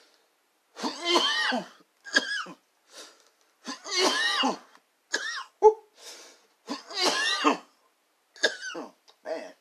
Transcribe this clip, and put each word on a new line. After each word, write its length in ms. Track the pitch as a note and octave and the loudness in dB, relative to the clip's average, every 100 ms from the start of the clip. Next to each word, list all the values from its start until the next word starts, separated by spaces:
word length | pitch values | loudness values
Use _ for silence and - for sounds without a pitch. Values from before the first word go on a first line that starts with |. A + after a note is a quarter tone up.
| - _ _ _ _ _ _ - - - E4+ F4 - - A#5+ A#3 - - _ _ G5+ C6+ C6+ C6+ - - _ _ _ - - - _ _ _ _ - - - F#4 F#4 - - - - - - - _ _ _ - - - - - G#4+ - - - - - - - _ _ - C#4+ - G4+ F4+ - - G4+ - - - _ _ _ _ _ _ - - C6+ C6+ E3+ A#2+ - _ _ | -20 _ _ _ _ _ _ -10 -8 -6 0 2 2 0 0 -2 -6 -14 _ _ -2 0 0 -4 -8 -14 _ _ _ -20 -20 -20 _ _ _ _ -14 -14 -6 2 2 4 2 2 0 -2 -10 -20 _ _ _ -6 -4 -8 -10 6 6 6 0 -20 -20 -18 -20 -20 _ _ -14 -12 -10 -2 0 2 2 2 2 2 -4 _ _ _ _ _ _ -4 -4 -4 -10 -10 -12 -16 _ _
Man. 280 | - D#3+ G#2 - | -10 -10 -10 -18